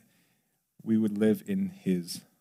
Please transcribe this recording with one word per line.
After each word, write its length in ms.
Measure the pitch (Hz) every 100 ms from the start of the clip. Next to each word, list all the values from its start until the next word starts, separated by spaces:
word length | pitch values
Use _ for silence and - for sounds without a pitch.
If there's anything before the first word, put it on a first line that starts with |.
| _ _ _ _ _ _ _ _
we 140 | 113 110
would 200 | 110 101
live 260 | 110 101 -
in 220 | 95 95
his 540 | - 98 90 85 - - _